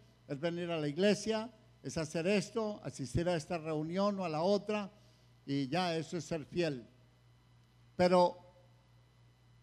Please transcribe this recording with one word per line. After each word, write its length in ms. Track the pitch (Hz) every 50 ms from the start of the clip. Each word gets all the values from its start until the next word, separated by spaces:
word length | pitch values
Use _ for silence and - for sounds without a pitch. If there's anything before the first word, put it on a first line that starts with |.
| - - _ _ _ -
es 120 | 147 135
venir 300 | 151 170 170 175 175 170
a 80 | 170 160
la 80 | 151 147
iglesia, 640 | 143 147 190 208 196 202 - 214 220 214 220 240 - - - - - -
es 160 | - 139 - 170
hacer 300 | 160 151 - 170 160 185
esto, 540 | 214 202 - - - 233 220 208 208 - -
asistir 440 | 139 - - 139 120 - 165 170 175
a 80 | 180
esta 220 | 165 151 - 185 165
reunión 640 | 151 160 156 151 156 160 170 190 196 208 202 190
o 60 | 185
a 40 | 170
la 140 | 156 151 165
otra, 480 | 190 208 202 202 208 214 214 202 185 - - - - - _ - _ - - _ -
y 200 | 139 139 139 127
ya 300 | 139 175 185 175 165 160
eso 180 | 151 156 -
es 100 | 175 147
ser 200 | - 170 160 135
fiel. 420 | - - 175 175 160 147 123 110 - - - - - _ _ _ - _ _ _ _ _ - _ _ _ - - - -
Pero 500 | - 180 180 185 180 180 175 - - - - - - - - - _ _ _ _ - _ _ _ _ - - _ _ _ _ - -